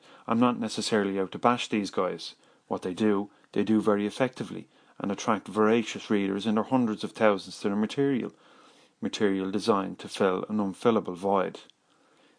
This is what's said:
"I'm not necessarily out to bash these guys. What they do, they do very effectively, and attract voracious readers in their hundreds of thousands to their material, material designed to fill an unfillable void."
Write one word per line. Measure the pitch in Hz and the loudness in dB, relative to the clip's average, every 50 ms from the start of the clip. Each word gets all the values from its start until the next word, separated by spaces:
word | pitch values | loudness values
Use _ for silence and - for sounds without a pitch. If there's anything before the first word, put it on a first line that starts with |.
| - - - - - | -8 -20 -20 -12 -6
"I'm | - 113 117 | -2 2 2
not | 123 123 120 113 | 4 2 2 0
necessarily | 113 107 - - 101 - 113 104 98 98 98 98 | -4 -4 -4 -4 -2 0 2 2 2 2 0 -2
out | 95 90 - | -2 -4 -2
to | 90 | 0
bash | - 120 123 123 - | 2 2 2 2 -2
these | - - 107 101 92 | -2 -2 -2 -2 -2
guys. | - 104 92 90 87 85 - - - _ _ _ _ _ _ | -2 -2 -2 -2 -2 -6 -10 -14 -16 _ _ _ _ _ _
What | - 101 95 | -8 -8 -6
they | - 92 90 | -6 -6 -2
do, | 87 110 107 101 98 101 101 _ _ _ _ | 0 2 2 2 2 -2 -4 _ _ _ _
they | - 98 101 | -4 -2 2
do | 101 110 107 | 2 2 4
very | 98 110 104 101 104 | 4 4 2 2 2
effectively, | 104 - - 131 127 - - 120 90 92 85 87 - _ _ _ _ _ - | -2 -2 0 -2 -2 -2 -6 -10 -10 -10 -12 -14 -16 _ _ _ _ _ -6
and | - 98 | -6 -4
attract | 98 - - - 110 98 - | -4 -2 0 0 0 0 -2
voracious | - 92 110 107 107 113 120 110 - - 101 - - | -2 0 2 4 4 4 4 2 -2 -6 -8 -2 0
readers | 110 101 98 95 95 101 98 | 0 2 2 0 -2 -2 -2
in | 113 104 | 0 0
their | 110 104 | 0 0
hundreds | - 131 127 120 110 107 92 - | 2 2 2 2 2 0 -4 -6
of | 101 | -6
thousands | - - 113 107 101 92 - 92 - - | 0 2 4 4 4 2 -2 -8 -8 -6
to | - 104 | -4 -2
their | 101 | 0
material, | 104 110 107 - 139 139 139 139 117 - - - _ _ _ - - - - - _ _ _ _ _ | 0 -2 -2 0 0 0 0 0 0 -2 -6 -10 _ _ _ -20 -20 -20 -20 -20 _ _ _ _ _
material | - - - - 110 98 98 95 95 95 | -8 -6 -2 0 0 2 2 0 -2 -2
designed | 95 104 - 117 107 98 95 92 90 - | -2 0 2 2 2 2 0 -2 -6 -10
to | - | -12
fill | 98 - - 104 95 92 95 - - | -8 -2 0 2 2 2 0 -2 -2
an | 107 107 | -2 -2
unfillable | 104 98 90 - - 120 113 104 87 90 90 | -2 -2 -4 0 2 2 2 2 0 -2 -6
void." | 85 95 98 98 95 92 85 - - - - _ _ _ _ _ _ _ _ _ _ _ _ _ | -4 -2 0 2 2 0 0 -4 -10 -16 -20 _ _ _ _ _ _ _ _ _ _ _ _ _